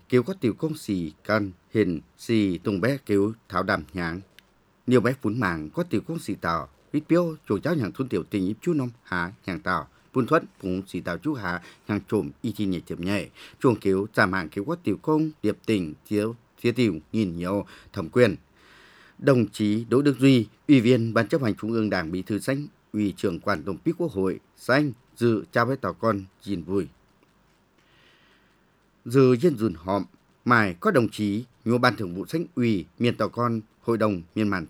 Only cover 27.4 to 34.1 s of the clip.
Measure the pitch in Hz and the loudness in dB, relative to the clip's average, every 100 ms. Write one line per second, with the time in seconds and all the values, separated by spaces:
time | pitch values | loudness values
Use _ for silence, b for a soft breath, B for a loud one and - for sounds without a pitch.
27.4 | _ _ _ _ b b b b b b | _ _ _ _ b b b b b b
28.4 | b b b b _ _ - 127 131 123 | b b b b _ _ 0 6 6 6
29.4 | 175 127 110 80 82 98 87 _ _ _ | 2 2 -2 -2 -2 -2 -2 _ _ _
30.4 | - 120 104 87 220 170 110 - 104 101 | 2 4 4 0 0 2 0 -2 -4 -4
31.4 | 127 _ 110 120 123 104 98 87 92 165 | -6 _ -2 2 2 0 -6 -8 -6 -6
32.4 | 170 - 120 101 73 _ 120 113 104 - | -6 -2 0 0 -2 _ -2 0 -4 -2
33.4 | 120 113 - _ - 113 107 | -2 -2 -8 _ -4 0 0